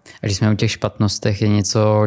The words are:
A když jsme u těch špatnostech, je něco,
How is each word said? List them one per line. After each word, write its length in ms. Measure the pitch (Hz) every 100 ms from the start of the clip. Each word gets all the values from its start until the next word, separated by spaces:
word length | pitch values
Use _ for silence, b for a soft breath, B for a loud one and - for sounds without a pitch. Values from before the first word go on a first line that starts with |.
| B B
A 40 | 107
když 100 | 98
jsme 140 | 107
u 20 |
těch 160 | 101 113
špatnostech, 720 | - 107 - 104 - 113 101
je 60 | 107
něco, 580 | 104 98 110 107 107